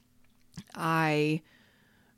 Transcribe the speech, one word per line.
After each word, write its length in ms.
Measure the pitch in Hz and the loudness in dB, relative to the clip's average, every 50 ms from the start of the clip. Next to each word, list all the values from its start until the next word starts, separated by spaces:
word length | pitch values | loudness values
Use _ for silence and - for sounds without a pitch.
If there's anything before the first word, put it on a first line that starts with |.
| _ _ _ _ - _ _ _ _ _ - - - - - | _ _ _ _ -20 _ _ _ _ _ -20 -20 -20 -16 -10
I, 640 | - 170 165 165 160 160 156 151 151 151 151 156 160 - _ - - _ _ _ _ _ _ _ _ _ _ _ | -6 -4 -2 0 2 2 2 2 2 2 2 0 -2 -4 _ -20 -20 _ _ _ _ _ _ _ _ _ _ _